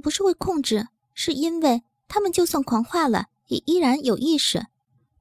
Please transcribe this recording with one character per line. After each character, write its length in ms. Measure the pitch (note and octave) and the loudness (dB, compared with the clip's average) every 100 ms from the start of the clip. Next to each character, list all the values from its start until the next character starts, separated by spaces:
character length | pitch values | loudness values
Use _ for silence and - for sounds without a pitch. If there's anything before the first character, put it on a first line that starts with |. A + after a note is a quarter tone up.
不 80 | D4+ | -4
是 140 | - | 0
会 100 | G4 | 0
控 280 | E4+ - E4 | 0 -2 -2
制， 260 | C4+ G#3+ A3+ _ _ | 0 -2 -2 _ _
是 200 | - - | -8 -4
因 260 | C4+ E4 E4 | -2 -2 2
为 220 | D#4 A#3+ - _ - | 2 2 -4 _ -6
他 120 | G#4+ | -2
们 120 | G4+ | 0
就 140 | F4+ F4 | 2 0
算 180 | D#4 | 0
狂 200 | C4+ A3+ | 0 -2
化 240 | A#3+ F4+ D4 | 0 0 0
了， 200 | G#3 G3+ _ - | 0 -4 _ -6
也 140 | B3 - | -6 0
依 120 | F4 | 2
然 260 | C#4 C#4 | 2 2
有 140 | C4 G3+ | 0 0
意 200 | D#4 D#4 | 0 0
识， 300 | - - - _ _ _ _ _ | 0 -4 -6 _ _ _ _ _